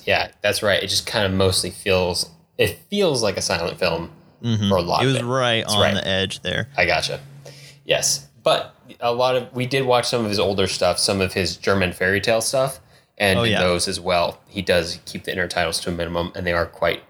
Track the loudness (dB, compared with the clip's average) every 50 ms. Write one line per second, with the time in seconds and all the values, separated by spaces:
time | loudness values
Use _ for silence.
0 | 0 0 0 0 0 -4 -8 -4 -2 -2 0 0 2 2 2 2 0 0 -2 -4
1 | -4 -2 -2 0 0 2 2 4 4 4 2 2 -2 -4 -8 -4 0 2 2 2
2 | 2 2 0 -2 -4 -6 -10 _ _ _ -2 0 0 0 0 -6 -12 -6 -2 0
3 | 2 2 2 2 0 0 -2 -2 -2 -2 -2 -2 -2 -4 -4 -2 0 0 0 -2
4 | -4 -8 -12 -20 -20 -20 _ -6 -2 -2 0 0 2 2 2 2 2 2 0 2
5 | 2 2 0 0 -2 -2 -2 0 0 2 0 0 0 -2 0 2 2 2 2 0
6 | -2 -2 0 0 -2 -2 -4 -8 -6 -6 -4 -4 -4 -4 0 0 2 2 2 0
7 | 0 -4 -6 -8 -10 -16 -20 -20 -20 -20 -20 -20 -20 -20 -20 -16 _ 0 0 0
8 | 2 0 -2 -4 -6 -16 _ -2 0 0 0 0 -2 -8 -14 _ _ -20 -14 -4
9 | -2 -2 0 2 2 2 2 0 -4 -4 -6 -4 -4 0 0 0 2 4 4 4
10 | 4 2 0 0 0 0 0 2 2 2 2 2 0 0 0 2 2 2 2 2
11 | 0 0 2 2 0 0 0 -2 -2 -2 -4 -4 0 0 2 2 2 0 -2 0
12 | 0 2 2 2 2 2 0 2 0 0 0 0 0 -2 -4 -10 -18 _ -20 -20
13 | _ _ _ 0 2 2 2 2 2 2 2 2 2 2 2 0 0 -4 -4 -6
14 | -2 0 2 2 2 0 -4 -8 _ _ -8 -6 0 2 2 2 2 0 -8 -10
15 | -12 -12 -12 -10 -6 -4 -2 -2 -2 -2 0 0 0 0 -2 -4 -4 -4 -4 -4
16 | -4 -2 -2 -2 -4 -4 -6 -4 -2 0 0 0 0 -2 -2 -2 0 0 0 -2
17 | -8